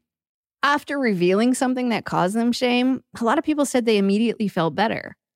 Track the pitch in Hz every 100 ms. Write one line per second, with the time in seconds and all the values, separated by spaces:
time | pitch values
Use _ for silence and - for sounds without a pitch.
0 | _ _ _ _ _ _ 269 285 - 285
1 | 247 185 180 190 240 254 254 254 247 202
2 | - 165 180 220 233 233 247 247 254 262
3 | - - 233 285 311 294 285 254 233 214
4 | 196 202 233 - 202 - 165 175 220 170
5 | - - _